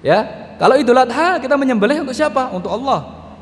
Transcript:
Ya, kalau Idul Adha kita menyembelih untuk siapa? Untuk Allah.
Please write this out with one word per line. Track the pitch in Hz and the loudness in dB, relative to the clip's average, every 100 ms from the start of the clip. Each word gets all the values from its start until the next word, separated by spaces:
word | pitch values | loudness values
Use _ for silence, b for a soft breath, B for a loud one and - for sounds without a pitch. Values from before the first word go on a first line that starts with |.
Ya, | 135 180 - - - - | 2 0 0 -10 -16 0
kalau | 175 262 | 2 4
Idul | 240 247 | 4 4
Adha | 254 240 330 349 | 2 0 0 0
kita | 254 285 | 0 0
menyembelih | 277 233 202 294 277 | 0 0 0 0 -4
untuk | |
siapa? | 220 202 269 254 | -2 -2 0 -2
Untuk | 185 185 | -6 -6
Allah. | 208 269 202 135 - - - | -6 -2 -2 -4 -18 -20 -20